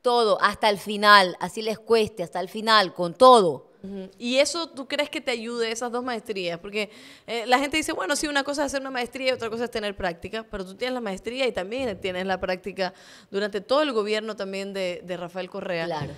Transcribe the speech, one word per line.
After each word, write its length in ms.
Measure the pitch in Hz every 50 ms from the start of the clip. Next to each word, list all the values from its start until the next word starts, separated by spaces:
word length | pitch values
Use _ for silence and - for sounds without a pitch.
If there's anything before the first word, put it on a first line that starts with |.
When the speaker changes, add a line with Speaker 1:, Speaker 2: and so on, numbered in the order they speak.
Speaker 1:
todo, 400 | _ 247 240 240 233 214 190 - -
hasta 260 | 202 208 - - 220
el 100 | 208 180
final, 580 | - 202 214 202 208 208 208 202 190 180 165 -
así 240 | - 180 - 226 220
les 160 | 214 214 -
cueste, 440 | - - 233 226 214 208 214 - 175
hasta 180 | 165 - 180
el 80 | 180 185
final, 440 | - 220 214 226 220 214 202 175 165
con 200 | - 180 170 160
todo. 560 | - 254 262 254 233 190 170 143 139 - _ _ _ -
Speaker 2:
Ujú. 240 | 190 202 196 190 185 -
¿Y 200 | _ 240 240 254
eso 320 | 262 285 294 - 339 330 -
tú 180 | - 247 269
crees 240 | - - 269 294 277
que 100 | - 320
te 120 | 247 - 247
ayude, 400 | 240 220 226 240 240 226 226 226
esas 180 | 226 247 240
dos 140 | 226 247 247
maestrías? 520 | 262 240 220 202 - 214 196 185 170 170 165
Porque, 280 | - 202 202 214 208 196 - - - - - - _
eh, 160 | - 214 233 220 226
la 100 | 247 254
gente 180 | 277 294 285
dice, 140 | 311 302 - 311
"Bueno, 220 | 294 - - 294
sí, 140 | - - 302
una 160 | 294 277 269
cosa 180 | 285 285 277 294
es 40 |
hacer 140 | 269 240 277
una 120 | 262 269 269
maestría 380 | 254 247 233 - 262 262 262
y 20 | 254
otra 180 | 247 226 226
cosa 140 | 208 226 240
es 80 | 233 233
tener 240 | 233 208 208 196
práctica", 500 | - 196 180 170 175 - 185 214 220 220 220
pero 160 | - 202 190
tú 120 | 180 190
tienes 180 | 196 240 254 254
la 60 | 254
maestría 480 | 233 202 190 185 - 220 240 262 269 247
y 40 | -
también 480 | 196 180 190 226 262 269 240 196 180
tienes 240 | - 190 185 180 185
la 140 | 196 185 185
práctica 560 | 190 185 185 180 - 202 180 190 190 175 - - - - - - - _ -
durante 280 | 196 208 208 202 208
todo 220 | 190 - 254 285 311
el 80 | 294 247
gobierno 440 | 220 202 208 214 214 214 220 214
también 360 | 214 202 190 196 196 196 202 196
de, 300 | 196 190 180 175 - -
de 120 | 175 185
Rafael 340 | 170 180 170 170 190 185 180
Correa. 360 | - 196 190 190 180 170 165
Speaker 1:
Claro. 260 | 170 165 151 147 143 -